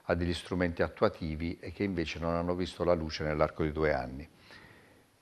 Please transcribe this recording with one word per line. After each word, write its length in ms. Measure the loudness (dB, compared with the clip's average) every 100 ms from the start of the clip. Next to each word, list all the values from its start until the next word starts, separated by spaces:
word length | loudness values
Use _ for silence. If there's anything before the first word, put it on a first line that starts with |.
| -2
a 100 | 0
degli 180 | 2
strumenti 480 | 0 -2 0 0 2
attuativi 760 | -2 4 2 2 -6 -4 -4 -6
e 100 | -10
che 140 | -4
invece 340 | -2 0 -2 -2
non 160 | 0
hanno 220 | 0 0 0
visto 260 | -2 -2
la 120 | 2
luce 280 | 2 2 -4
nell'arco 400 | -2 2 2 2
di 80 | -2
due 220 | 2 2
anni. 340 | 2 -2 -8 -12 -18 -20 -20 -20 -20 -20 -20 _ _